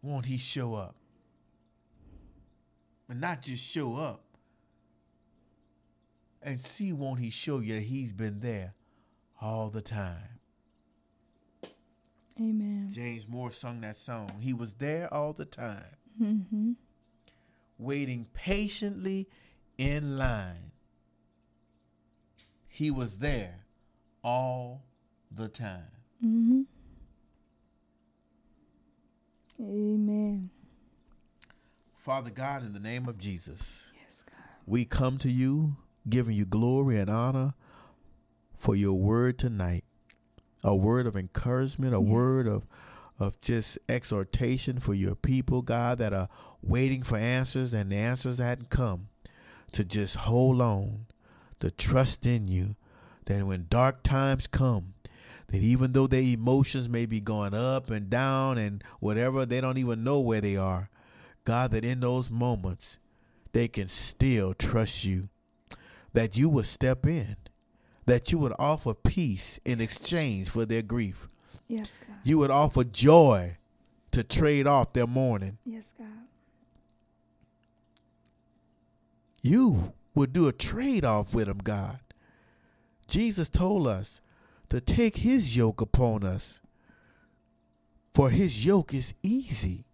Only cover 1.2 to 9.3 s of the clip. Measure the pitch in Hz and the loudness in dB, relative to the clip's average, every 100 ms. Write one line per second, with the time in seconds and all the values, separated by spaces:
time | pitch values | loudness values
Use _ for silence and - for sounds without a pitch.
1.2 | _ _ _ _ _ _ _ _ - - | _ _ _ _ _ _ _ _ -20 -20
2.2 | - _ _ _ _ _ _ _ _ 123 | -20 _ _ _ _ _ _ _ _ -8
3.2 | 165 160 139 123 - 165 135 123 151 101 | -6 -6 -8 -10 -8 -6 -6 -6 -8 -10
4.2 | _ _ _ _ _ _ _ _ _ _ | _ _ _ _ _ _ _ _ _ _
5.2 | _ _ _ _ _ _ _ _ _ _ | _ _ _ _ _ _ _ _ _ _
6.2 | _ _ 147 131 127 - 202 156 139 127 | _ _ -10 -10 -10 -8 -6 -6 -6 -6
7.2 | 120 110 - 143 110 110 107 131 123 98 | -6 -8 -6 -6 -4 -6 -6 -8 -8 -8
8.2 | 110 104 120 107 92 - _ _ _ _ | -8 -6 -8 -8 -10 -16 _ _ _ _
9.2 | _ | _